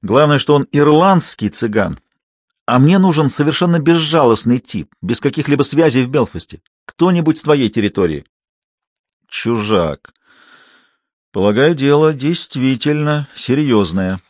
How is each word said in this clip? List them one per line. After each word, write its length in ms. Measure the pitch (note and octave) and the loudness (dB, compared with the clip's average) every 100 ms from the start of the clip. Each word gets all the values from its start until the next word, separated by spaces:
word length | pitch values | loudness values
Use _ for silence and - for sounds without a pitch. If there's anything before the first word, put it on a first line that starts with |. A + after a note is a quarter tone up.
Главное, 380 | F#2+ A#2 D3+ C#3+ | 0 2 2 0
что 160 | - D3 | 2 0
он 120 | C3+ | 0
ирландский 760 | C#3+ D3 D3+ F#3 F#3+ - - G#2+ | 0 2 4 4 2 0 -6 -8
цыган. 500 | - A#2 G#2+ F#2+ D2+ _ _ _ _ _ _ - | -4 -4 -2 -4 -6 _ _ _ _ _ _ -2
А 140 | B2 | 2
мне 200 | C#3 F#3+ | 4 4
нужен 300 | F#3 D3+ D3 | 2 2 0
совершенно 500 | - D3 D3+ F3+ E3+ | 0 -2 0 0 0
безжалостный 800 | C#3+ E3+ D#3 D#3+ C3 A2 A#2 B2 | 2 0 2 2 2 2 0 -2
тип, 340 | - G2+ D2+ _ | -4 -10 -10 _
без 180 | F2 A#2 | -6 -4
каких-либо 440 | C#3+ - D3 C#3+ | -4 -4 -2 0
связей 400 | C#3+ C#3+ D#3+ B2 | 0 2 2 2
в 60 | B2+ | 0
Белфасте. 520 | C#3 A#2 E2+ - - _ _ - | -2 -2 -6 -16 -20 _ _ -20
Кто-нибудь 540 | _ F3 F3 D#3+ D#3 | _ 0 2 0 -2
с 40 | |
твоей 260 | C#3+ D3 A#2 | 0 0 0
территории». 560 | - G2+ - F2+ D2+ - _ _ _ _ _ _ _ _ _ _ | 0 -2 0 -2 -2 -12 _ _ _ _ _ _ _ _ _ _
«Чужак. 840 | - A2+ A#2 G#2 G#2+ D#2+ C#2 - _ _ _ _ _ _ _ _ _ _ _ _ | -8 -4 -4 0 0 0 -4 -14 _ _ _ _ _ _ _ _ _ _ _ _
Полагаю, 420 | G#2 G2+ G#2 D3 | -2 0 2 2
дело 400 | D#3+ C3+ D3 D#3 | 2 2 2 2
действительно 1160 | D3 C#3 E3+ - - C3 C3 D3 D3+ D3+ D3 C#3 - | 0 -4 -4 -6 -4 -2 -2 -2 -2 -2 -4 -6 -12
серьезное». 840 | - C3 D3+ A2 F#2+ F2+ F#2 F#2+ _ | -4 -2 2 0 0 -2 -4 -6 _